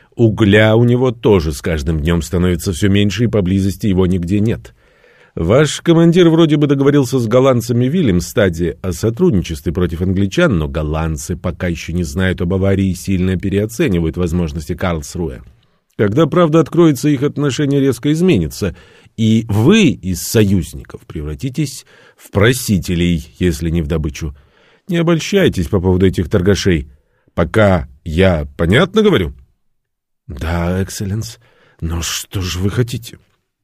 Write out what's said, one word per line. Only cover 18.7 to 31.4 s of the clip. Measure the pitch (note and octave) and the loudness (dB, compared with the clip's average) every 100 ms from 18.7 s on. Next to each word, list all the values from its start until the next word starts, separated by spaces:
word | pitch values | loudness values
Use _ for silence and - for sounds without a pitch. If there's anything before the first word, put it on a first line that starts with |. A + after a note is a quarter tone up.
| - - _ _ - | -8 -16 _ _ -2
и | A2+ A2 A2+ | 2 2 2
вы | G#2+ A#2+ A3 F3+ | 2 4 6 4
из | F2+ F#2 F2 | 0 -4 -6
союзников | - A#2 G#2 G2 D#2 C#2 - - - | -2 2 2 2 -2 -10 -18 -20 -14
превратитесь | D#2+ D2 D2+ C#3 B2+ D3 - - _ _ _ | -12 -10 -8 -8 -6 -6 -8 -20 _ _ _
в | - | -6
просителей, | G2+ G#2+ C3 - G2 D#2 E2+ F2 E2+ - - | 0 0 0 0 -2 0 -2 0 0 -4 -4
если | F2+ D2+ E2+ | -2 -2 -2
не | E2 | -2
в | D2+ | -2
добычу. | E2 D#2 C#2+ D#2 - _ _ _ _ - | -2 -4 -6 -10 -12 _ _ _ _ -6
Не | E3+ | -2
обольщайтесь | E3 E3 - G3 D#3+ F#2+ E2+ | 0 0 0 2 2 0 -2
по | G2+ | 0
поводу | F#2 F#2 F#2+ | 2 4 2
этих | - E2+ | 2 0
торгашей. | G#2 F2+ F#2+ G2+ E2+ C#2 - _ _ _ - | 0 2 2 2 0 -2 -14 _ _ _ -4
Пока | F2+ A2 G2+ F#2 C#2+ - | -2 2 4 2 -2 -12
я | - D#2+ F#2+ E2+ D2 - | -6 2 2 2 -4 -4
понятно | E2 A2 F#3+ G#3+ | 2 2 2 2
говорю?» | G#3+ C#3+ D#2+ - _ _ _ _ _ _ _ _ - | 2 2 -2 -8 _ _ _ _ _ _ _ _ -16
«Да, | D2 D#2+ E2+ E2+ F#2 | -10 -6 -4 -2 -2
экселленс. | F#2+ - G2+ G#2 G#2+ - | -4 -6 -6 -6 -8 -14